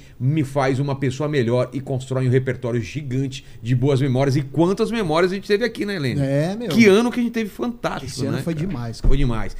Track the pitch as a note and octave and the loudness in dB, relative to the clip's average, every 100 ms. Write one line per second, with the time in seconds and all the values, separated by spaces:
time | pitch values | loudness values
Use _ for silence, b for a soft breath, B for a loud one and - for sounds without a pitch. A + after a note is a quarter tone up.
0 | B B B2 D#3 C3 D3 C3 C3+ C#3+ C3 | B B 0 0 0 0 0 0 0 0
1 | C#3 B2 D3+ D3 A2+ B2 B2 A2+ - C3 | -2 -2 -2 0 2 2 0 -4 -6 -6
2 | B2+ C3 B2+ C3 C3 B2 B2 A#2+ G#2+ - | -4 -2 2 2 2 -4 -2 -4 -4 -8
3 | D3 B2+ C#3 C3 B B A2+ B2 C3+ C3+ | -6 -4 -4 -6 B B -2 2 4 2
4 | C#3 B2 C#3 C3 C3 - E3+ G3 A3 A#3 | 2 2 2 0 -2 2 2 2 0 0
5 | F#3+ D#3 F#3 G3 G3 G3+ A#3 - G3+ G3 | 0 2 2 0 0 0 0 -4 -6 -2
6 | C3+ A#2 C#3 C#3 D#3 G#3 A#3+ E3+ A#3 G3 | -2 0 0 0 0 -4 -2 4 6 6
7 | A#3+ B3 A#3+ A#3 G#3+ - A#3+ A#3 D#3+ - | 4 0 -2 -2 -6 -4 -6 -4 -6 -6
8 | - - C3+ B2 - E3 D3+ B2 A#2 A2+ | -8 -6 -4 -4 -4 -4 -4 -6 -8 -2
9 | - C#3+ C#3 A2 G2+ - | 4 6 4 0 -4 -6